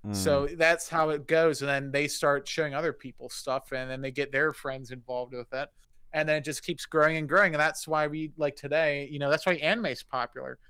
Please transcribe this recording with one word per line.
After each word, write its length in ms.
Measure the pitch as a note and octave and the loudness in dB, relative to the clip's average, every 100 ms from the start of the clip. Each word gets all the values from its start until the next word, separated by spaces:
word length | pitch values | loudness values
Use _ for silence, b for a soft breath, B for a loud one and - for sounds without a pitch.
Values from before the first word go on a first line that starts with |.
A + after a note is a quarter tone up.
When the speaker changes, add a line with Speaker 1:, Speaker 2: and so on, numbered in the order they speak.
| G#2 | -4
Speaker 1:
So 360 | G2+ F#2+ C#3+ C#3+ | -2 2 2 0
Speaker 2:
Mm. 100 | E3 | 4
Speaker 1:
that's 320 | D#3+ E3+ - | 4 4 0
how 220 | E3 D#3 | 2 2
it 140 | D3 C3+ | 0 2
goes. 360 | D#3+ E3 C#3+ | 4 6 4
And 80 | C#3 | 0
then 200 | C#3 C#3 | -2 0
they 200 | C#3+ D3 | 0 0
start 360 | - D3 C#3+ - | 2 2 2 -2
showing 280 | - D3+ C#3 | -2 -2 0
other 160 | E3 | -2
people 380 | - B2+ - B2+ | -4 -14 -14 -14
stuff, 420 | - - C3+ - | -10 -4 -4 -4
and 180 | C3 B2+ | -8 -6
then 120 | C3 | -6
they 100 | C3+ | -6
get 220 | C3 C#3 | -4 -2
their 180 | C3+ D#3 | 2 2
friends 400 | - C#3 C3 A#2+ | 0 -8 -8 -10
involved 420 | B2+ A#2+ B2 B2 | -14 -6 -6 -6
with 200 | B2+ A#2+ | -10 -8
it. 160 | C3 C#3+ _ _ - - | -8 -8 _ _ -20 -6
And 160 | D#3 D#3 | -2 0
then 80 | D3+ | 0
it 80 | |
just 200 | D3 D#3 - | -2 -8 -8
keeps 200 | E3 - | -8 -2
growing 300 | D#3 D3+ D#3+ | 4 4 2
and 140 | D3+ | 2
growing. 240 | F3 G3 | 4 4
And 80 | D3+ | 4
that's 260 | D#3 - - | 0 0 -2
why 200 | D#3 D3+ | 0 0
we, 260 | D#3 D#3 D#3+ | -4 -8 -4
like, 220 | D3 C#3+ | -4 -4
today, 500 | C#3+ D3+ D#3 C#3+ C#3+ | -2 2 2 0 -6
you 100 | D3 | -4
know, 100 | C#3+ | 0
that's 160 | D3+ F#3+ | 2 2
why 80 | |
anime's 500 | E3 D3+ A3+ F#3 A#2+ | 2 2 0 -2 -6
popular. 560 | - B2+ B2 C3 C3 B2+ | -6 -4 -4 -6 -12 -12